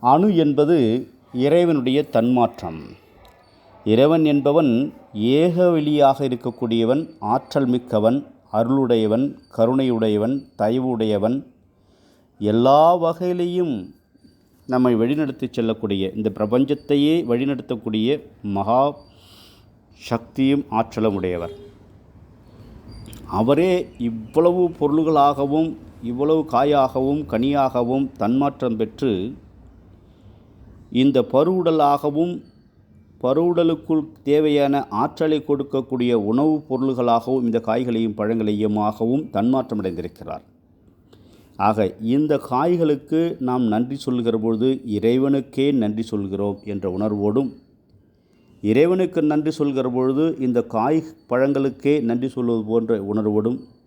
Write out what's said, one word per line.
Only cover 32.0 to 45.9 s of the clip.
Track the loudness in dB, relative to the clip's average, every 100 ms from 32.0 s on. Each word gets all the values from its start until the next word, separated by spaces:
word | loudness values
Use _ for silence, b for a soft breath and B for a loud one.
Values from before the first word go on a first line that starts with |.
| -2 -2 -4 -4 -12 _ _ _ _ -20 _ -6
பருவுடலுக்குள் | 0 2 2 2 0 0 -2 -2 -2 -10
தேவையான | 0 2 4 2 2 0 -2
ஆற்றலை | -2 -4 -2 -2 -2 -2
கொடுக்கக்கூடிய | -4 -2 -6 -4 -2 0
உணவுப் | 0 0 0 2 0 -2
பொருள்களாகவும், | -4 -2 0 2 0 0 -2
இந்த | 0 -2
காய்களையும் | -2 -4 -2 -2 -2 -4
பழங்களையுமாகவும் | -4 -2 -2 -2 0 0 -2 -2 -2 -2 -4
தன்மாற்றம் | -2 0 0 -2 -4
அடைந்திருக்கிறார். | -6 -6 -10 -12 -14 -14 _ _ _ _ _ _ _ b b b b b
ஆக, | 0 2 0 -2
இந்த | -2 0 0 -2
காய்களுக்கு | -2 -2 0 2 2 0 -2 -2 -2 -4
நாம் | -4 -2
நன்றி | 0 0 -2 -6
சொல்கிற | -4 -2 -2 -2
பொழுது | -2 0 0 -2 -4
இறைவனுக்கே | -2 0 2 2 0 -2 -2 0
நன்றி | 0 0